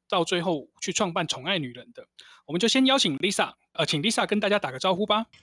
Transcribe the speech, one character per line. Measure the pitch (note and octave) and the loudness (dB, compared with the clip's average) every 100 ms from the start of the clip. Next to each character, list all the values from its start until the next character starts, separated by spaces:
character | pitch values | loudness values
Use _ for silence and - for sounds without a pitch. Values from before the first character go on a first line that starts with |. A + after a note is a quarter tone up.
| _ | _
到 | F#3+ | 0
最 | E3 F3+ | 0 0
后 | E3+ D3+ - _ | 0 -2 -4 _
去 | - | -6
创 | - F#3+ | -2 0
办 | F3+ E3 | 0 -4
宠 | B2+ | -4
爱 | D3+ F#3+ | -4 -4
女 | B2+ | -4
人 | A#2+ - | -10 -18
的？ | - - - - - - | -20 -20 -20 -20 -20 -6
我 | |
们 | E3+ | 0
就 | A3+ | 2
先 | C4 C4 | 4 4
邀 | C4+ | 4
请 | E3+ C3+ | 2 0
Lisa， | G#3+ G#3 - - _ | -2 0 -2 -6 _
呃， | - | -4
请 | - D#3 | -2 0
Lisa | G3 A#3 | 0 0
跟 | F#3+ G#3 | 0 0
大 | G3+ | 2
家 | G3+ | 0
打 | C#3 | -2
个 | B2+ | -2
招 | F#3+ | 0
呼 | F#3 | 0
吧。 | G#3+ G#3+ A#3 _ | 0 0 -2 _